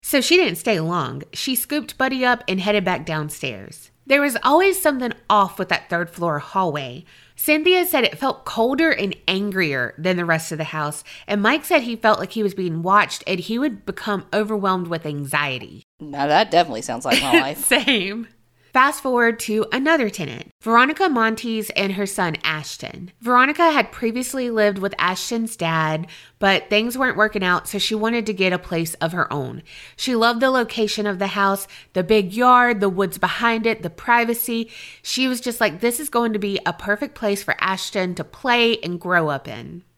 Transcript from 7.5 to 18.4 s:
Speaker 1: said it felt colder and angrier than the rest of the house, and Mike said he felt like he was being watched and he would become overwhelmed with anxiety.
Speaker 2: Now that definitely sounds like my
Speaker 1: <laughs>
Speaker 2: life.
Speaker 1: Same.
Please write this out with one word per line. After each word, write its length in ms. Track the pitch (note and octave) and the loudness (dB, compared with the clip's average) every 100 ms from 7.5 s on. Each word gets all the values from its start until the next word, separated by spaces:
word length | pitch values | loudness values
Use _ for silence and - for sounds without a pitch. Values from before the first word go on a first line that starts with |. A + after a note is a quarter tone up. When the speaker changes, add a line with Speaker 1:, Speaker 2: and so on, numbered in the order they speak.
| D4+ F4 F#4 F4 | 2 4 4 2
Speaker 1:
said 180 | C#4 | 2
it 140 | A3+ - | 0 0
felt 260 | C4+ C4 | -4 -4
colder 460 | - - A#3 C4+ D#4+ | -6 0 0 2 2
and 260 | - G3 - - | 2 -4 -4 -4
angrier 680 | F#3+ G#3 F#3+ D#3+ C3+ A#2+ - | -2 -2 -2 -2 -2 -4 -4
than 220 | F3+ F3+ | -2 0
the 80 | E3+ | 0
rest 260 | D#3+ - | -2 -2
of 60 | D#3+ | -8
the 60 | |
house, 380 | D3+ D#3 D3+ D3+ - - - | -6 -4 -6 -6 -16 -20 -4
and 140 | G#3 | 0
Mike 240 | G#3 D4+ | 2 0
said 180 | - E4 | 2 0
he 140 | A#3+ A3+ | 0 0
felt 220 | A3 G#3 | 2 2
like 140 | F#3+ | 0
he 100 | A3+ | -2
was 120 | G#3 | -2
being 280 | G3 F3+ E3 | -2 -4 -2
watched 420 | F3 G3+ F#3 - - | 2 4 4 -4 -4
and 140 | F#3 | -4
he 180 | E3+ A3+ | -2 -2
would 280 | D4 G#3 - | -2 -4 -10
become 400 | F#3+ - G3 - | -8 -4 -4 -2
overwhelmed 560 | G3 G#3+ G#3+ G3 F#3 E3+ | -2 -2 -2 0 0 -2
with 180 | E3 D#3 | -4 -4
anxiety. 760 | D3 C#3 D3 C#3+ B2+ G#2 A2+ _ _ | -6 -2 -2 -2 -6 -10 -18 _ _
Speaker 2:
Now 260 | D3+ C#3+ C#3+ | -12 -4 2
that 240 | D#3+ A3 | 4 6
definitely 320 | E3+ E3 A2+ | 4 4 -2
sounds 220 | A#2+ A#2+ B2+ | -6 -6 0
like 160 | C4+ | 0
my 180 | C3+ E4+ | 4 2
Speaker 1:
<laughs> 0 | |
Speaker 2:
life. 240 | C#3 D3+ | 2 -4
Speaker 1:
Same. 640 | - C4+ B3+ A#3 F#3+ G#3+ A3+ _ | 0 2 2 0 -2 -6 -12 _